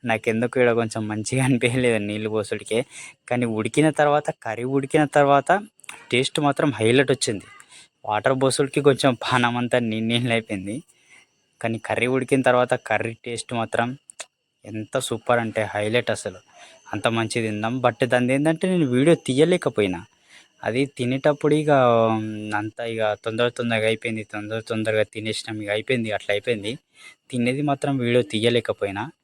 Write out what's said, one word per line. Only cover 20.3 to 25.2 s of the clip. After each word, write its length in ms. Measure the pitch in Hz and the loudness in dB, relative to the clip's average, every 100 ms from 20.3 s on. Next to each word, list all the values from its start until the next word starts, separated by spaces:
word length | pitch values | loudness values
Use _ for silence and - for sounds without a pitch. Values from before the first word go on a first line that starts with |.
| - _ _ | -20 _ _
అది 180 | 107 117 135 | -4 -2 -2
తినేటప్పుడు 680 | - 123 131 151 147 151 147 | -2 -4 0 0 2 2 2
ఇక, 160 | 151 143 123 117 113 | 4 4 6 6 4
ఉమ్, 440 | 110 107 107 107 104 | 2 -4 -6 -6 -4
అంతా 280 | 107 - 117 | -6 -6 -8
ఇక 160 | 113 107 | -2 -2
తొందర 340 | 104 117 113 120 | -2 -6 0 -2
తొందరగా 380 | - 120 113 110 | 0 -2 0 0
అయిపోయింది, 360 | 110 117 110 | 0 -4 -6
తొందర 360 | 107 107 104 113 | -8 -12 -8 -8
తొందరగా 440 | 110 110 110 110 | -6 -4 0 0
తినేసినాం 540 | 107 110 | -2 -4